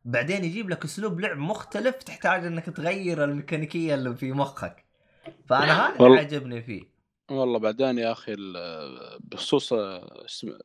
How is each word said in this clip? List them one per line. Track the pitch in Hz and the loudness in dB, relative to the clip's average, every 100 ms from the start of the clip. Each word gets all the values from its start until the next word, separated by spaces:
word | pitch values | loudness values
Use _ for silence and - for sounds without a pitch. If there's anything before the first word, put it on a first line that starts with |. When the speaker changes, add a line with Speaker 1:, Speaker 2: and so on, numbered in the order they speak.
| 120 | -4
Speaker 1:
بعدين | 120 139 196 | -2 0 -2
يجيب | 170 190 202 | -2 -4 -6
لك | 160 156 | -6 -6
أسلوب | - 214 170 | -6 -4 -4
لعب | 196 151 | -4 -4
مختلف | 151 214 - 202 247 254 | -4 -4 -6 -2 -2 -2
تحتاج | - - 185 185 175 | -10 -2 0 0 0
إنك | 165 170 | -6 -8
تغير | - 156 196 180 160 | -4 -2 -2 -2 0
الميكانيكية | 143 143 143 160 151 170 160 143 | 0 -2 -4 -4 -4 -2 0 0
اللي | 127 123 | -2 -4
في | 131 | -2
مخك. | 135 135 - 90 - _ _ _ _ - - - | 0 -2 -2 -10 -10 _ _ _ _ -20 -10 2
فأنا | 127 151 160 277 | 4 6 4 4
هذا | |
اللي | 311 | 10
Speaker 2:
والله، | 127 131 | 10 10
Speaker 1:
عجبني | 147 147 131 120 | 8 -4 -6 -10
فيه. | 117 98 - _ _ _ - | -10 -12 -14 _ _ _ -8
Speaker 2:
والله | 135 127 113 | -2 0 2
بعدين | 107 110 135 123 | 0 2 0 2
يا | 113 | -2
أخي | 113 - | -4 -6
ال-، | 104 98 90 87 80 71 64 - - | -10 -8 -10 -10 -10 -12 -14 -16 -16
بخصوص، | - - - 143 - | -14 -10 0 0 2
آه، | 117 98 92 - - - | -2 -2 -8 -14 -20 -16
اسم-، | - 113 52 | -14 -12 -14